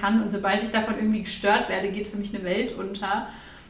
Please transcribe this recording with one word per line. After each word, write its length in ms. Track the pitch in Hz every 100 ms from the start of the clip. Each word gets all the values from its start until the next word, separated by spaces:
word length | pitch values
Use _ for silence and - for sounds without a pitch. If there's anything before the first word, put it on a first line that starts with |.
kann. 220 | 202 226
Und 80 | 202
sobald 300 | 196 202 208
ich 80 | 226
davon 240 | 220 220 208
irgendwie 240 | 214 214
gestört 460 | - - 202 214 -
werde, 200 | 185 202
geht 180 | 196 202
für 80 | 202
mich 180 | 202
eine 80 | 202
Welt 280 | 180 202 262
unter. 540 | - 190 208 196 208 - - - - -